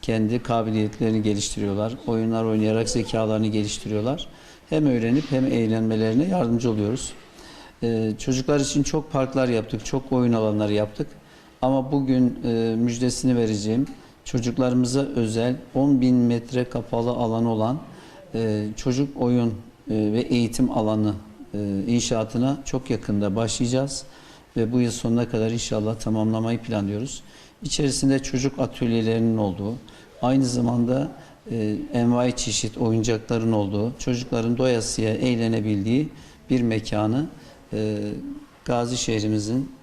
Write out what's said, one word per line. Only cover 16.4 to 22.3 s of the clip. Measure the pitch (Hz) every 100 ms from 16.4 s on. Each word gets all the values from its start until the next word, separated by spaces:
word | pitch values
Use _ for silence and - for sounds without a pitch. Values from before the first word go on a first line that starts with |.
| 117 127 123
kapalı | 123 117 117 117
alanı | 120 120 113 117
olan, | 110 110 151 - - - - -
e, | 113 113 107 107 110
çocuk | 135 127 143 -
oyun, | 123 123 117
e, | 101 - - -
ve | 110 107 110
eğitim | 123 123 117 113 127
alanı, | 127 107 107 104 101 - - -
e, | 104 104 98 101
inşaatına | 120 - 117 110